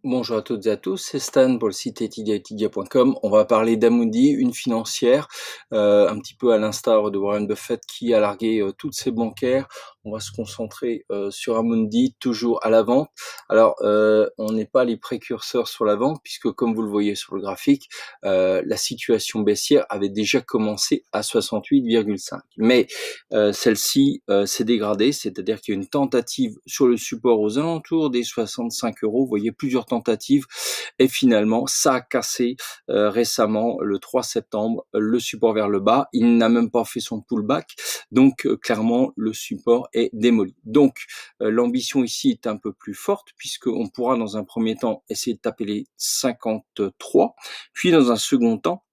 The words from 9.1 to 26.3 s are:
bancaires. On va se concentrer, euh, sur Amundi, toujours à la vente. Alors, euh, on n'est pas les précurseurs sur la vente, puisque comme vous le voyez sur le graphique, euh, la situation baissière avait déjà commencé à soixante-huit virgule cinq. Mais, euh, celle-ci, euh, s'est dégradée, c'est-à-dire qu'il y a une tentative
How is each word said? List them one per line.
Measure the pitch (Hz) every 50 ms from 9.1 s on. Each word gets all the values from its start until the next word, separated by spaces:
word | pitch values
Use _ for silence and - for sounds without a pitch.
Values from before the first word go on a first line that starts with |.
bancaires. | 117 113 117 110 107 - 135 123 131 135 135 - - - - - _ _ _
On | 107
va | 104 110
se | 104 - 101
concentrer, | 117 113 - - - 113 110 - - - 120 117 - - _ 101
euh, | 101 101 101
sur | 98 - - - 113
Amundi, | 113 113 117 113 113 110 104 107 120 127 131 - _
toujours | - 127 117 104 120 117 113 - -
à | 110
la | 110 113 107
vente. | 107 120 135 151 - _ - - - - - -
Alors, | _ - - 113 - - - -
euh, | 104 104 107 107 107 107 107 107 101 -
on | - 110 107
n'est | 110 110 104
pas | - - 135 127
les | 120 113
précurseurs | - - - 127 110 - - 120 107 - - - 123 113 -
sur | - - 113
la | 107 104
vente, | 104 120 143 160 143
puisque | _ - - - - 117
comme | 98 - 127 117 110
vous | 110
le | 113 104
voyez | 101 104 104 104 101
sur | - - - -
le | 98
graphique, | 101 98 95 - - - 143 139 - _ - - - - - _ -
euh, | 98 95 92 92 92 92 90 -
la | - -
situation | - - - 113 110 - - 117 107 - - - 113
baissière | 104 101 104 - - - 143 135 -
avait | - 101 101 101 98
déjà | 98 107 107 - - 127
commencé | 117 - - 113 110 107 104 101 - - - - _ _ -
à | 104 107
soixante-huit | - - 113 98 - 113 104 - - 143 139
virgule | 123 117 113 113 107 104 104 92
cinq. | - - - 90 _ _ _
Mais, | - 110 117 127 123 - - - - - - - - _ _
euh, | - 110 107 104 101
celle-ci, | - - 123 110 - - - - 139 139 143 - - _ -
euh, | 101 98 101
s'est | 95 - - 120
dégradée, | 110 120 107 107 104 107 101 110 135 147
c'est-à-dire | - - 104 90 - 92 101 110 98
qu'il | - - 104
y |
a | 98
une | 95
tentative | - - 143 139 - - 123 117 -